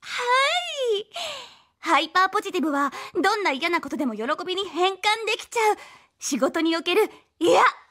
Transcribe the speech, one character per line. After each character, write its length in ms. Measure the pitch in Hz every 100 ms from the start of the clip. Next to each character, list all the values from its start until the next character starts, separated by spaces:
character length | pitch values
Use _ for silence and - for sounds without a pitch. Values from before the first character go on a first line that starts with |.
は 220 | - - 494 508 554 698 698 605 508 415
い。 80 | 440 - 659 571 508 - _ _
ハ 220 | 311 320
イ 80 | 311
パ 160 | 370
ー 40 | 381
ポ 120 | 381
ジ 120 | 403
テ 60 | 370
ィ 40 |
ブ 80 | 311
は、 220 | 285 277 - -
ど 220 | - 339 427
ん 60 |
な 100 | 359
嫌 180 | 277 339
な 100 | 339
こ 80 | -
と 80 | -
で 100 | 277
も 80 |
喜 80 | 214 226 311 349
び 80 |
に 100 | 370 392
変 240 | 311 370
換 40 | 381 415 427 427
で 60 | 480
き 80 | -
ち 100 | 466
ゃ 160 | 427
う。 20 | 415 - - _ _
仕 200 | - 277
事 220 | 247 330
に 160 | 330 330
お 60 |
け 120 | 339
る、 160 | 359 415 - _ _
い 80 | 330
や 160 | 370 466 - -